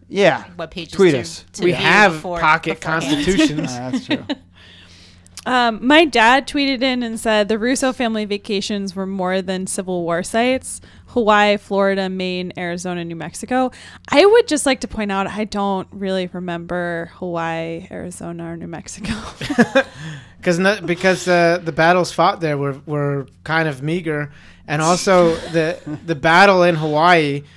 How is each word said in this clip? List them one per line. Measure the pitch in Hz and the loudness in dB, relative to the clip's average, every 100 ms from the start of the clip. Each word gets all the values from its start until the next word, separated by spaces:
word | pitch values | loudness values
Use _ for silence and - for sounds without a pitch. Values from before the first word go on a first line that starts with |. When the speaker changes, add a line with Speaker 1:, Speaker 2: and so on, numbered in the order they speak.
| _ | _
Speaker 1:
Yeah. | 185 190 127 - - | 2 4 2 -4 -12
Speaker 2:
web | 160 | -12
pages | 190 160 | -12 -8
Speaker 1:
Tweet | - 185 | 4 4
Speaker 2:
to, | 135 | 4
Speaker 1:
us. | 113 - - | -2 -12 -16
Speaker 2:
to | - | -4
Speaker 3:
We | 180 | -2
Speaker 2:
view | 160 | 0
Speaker 3:
have | 156 190 202 | 4 6 4
Speaker 2:
before, | 156 180 170 | 2 -6 -2
Speaker 3:
pocket | 160 160 165 160 | 2 2 0 -6
Speaker 2:
beforehand. | 160 160 208 294 285 | -4 -2 0 0 2
Speaker 3:
constitutions. | 202 311 294 269 | 2 2 0 -6
Speaker 1:
<laughs> | |
Uh, | 247 175 | -6 -6
that's | 254 - | -6 -4
true. | 294 - 285 _ _ - - - - - - _ - - | -4 -4 -10 _ _ -20 -20 -20 -20 -20 -20 _ -12 -2
Speaker 4:
Um, | 254 240 214 233 | 0 0 0 2
my | 302 | 4
dad | 330 233 220 269 269 | 4 4 4 4 2
tweeted | 294 277 254 | -2 -2 0
in | 262 254 | -2 -2
and | 233 220 | -4 -4
said, | 233 214 202 | 0 2 2
"The | 220 | 0
Russo | 240 269 262 | 0 0 0
family | - 240 220 208 | -2 -2 -2 -4
vacations | 202 - 196 - 202 196 | -6 -4 -4 -4 -4 -6
were | 180 190 | -6 -6
more | 196 180 190 | -4 -2 -2
than | 190 185 190 | -2 -6 -6
Civil | - 185 180 | -6 -4 -4
War | 170 170 | -2 -4
sites. | 185 226 247 262 - - - - - | -2 -2 0 -2 -6 -14 -16 -20 -8
Hawaii, | 247 208 208 208 202 | 0 4 4 4 2
Florida, | - 196 196 196 190 | -2 0 0 0 -4
Maine, | 185 185 180 180 - | -4 -6 -6 -8 -8
Arizona, | 175 175 180 175 | -8 -8 -8 -8
New | 170 165 | -8 -10
Mexico." | 160 - 214 254 254 - - - - | -12 -12 -4 -2 -2 -4 -18 -20 0
I | 277 | 4
would | 403 466 466 | 8 6 4
just | 302 285 | 0 0
like | 269 | -2
to | 233 | -4
point | - 202 | -6 -4
out | 196 190 | -4 -4
I | 190 | -4
don't | 208 202 202 190 - | -6 -4 -2 -2 -6
really | 202 190 190 180 | -8 -4 -4 -4
remember | 180 180 170 170 175 175 170 170 | -8 -8 -8 -6 -6 -4 -6 -8
Hawaii, | - 180 170 165 165 165 165 180 | -10 -8 -4 -4 -6 -6 -10 -12
Arizona, | 185 175 180 170 170 170 | -12 -12 -12 -12 -12 -12
or | 165 | -12
New | 170 | -12
Mexico. | 165 - - 214 | -14 -14 -12 -8
<laughs> | 214 - - - 277 - 269 - 131 156 147 - - | -8 -10 -12 -2 2 2 2 0 -6 -14 -16 -18 -6
Speaker 3:
'Cause | 180 170 | -2 2
no, | 190 208 | 2 0
because, | 165 170 190 180 185 | -2 -2 0 0 2
uh, | 175 170 175 | 2 4 2
the | 165 | -2
battles | 147 165 180 170 | 2 4 4 2
fought | - 170 208 | 2 2 2
there | 160 147 | -2 -2
were, | 143 135 - | -4 -6 -6
were | 147 143 143 135 - | -4 -2 -4 -8 -12
kind | - 160 160 | -4 -2 -2
of | 131 | -4
meager. | 143 170 160 147 147 - - - - | -4 -4 -4 -6 -8 -12 -20 -20 -6
And | 151 | -2
also, | 160 175 202 185 170 165 | 2 2 4 4 4 2
the, | - 165 160 180 - 151 165 | -2 -2 -2 -4 -8 -10 -6
the | |
battle | 156 151 170 202 185 | -2 4 6 8 6
in | 175 165 | 4 2
Hawaii | 156 147 170 175 147 143 143 | 0 2 6 6 4 -2 -8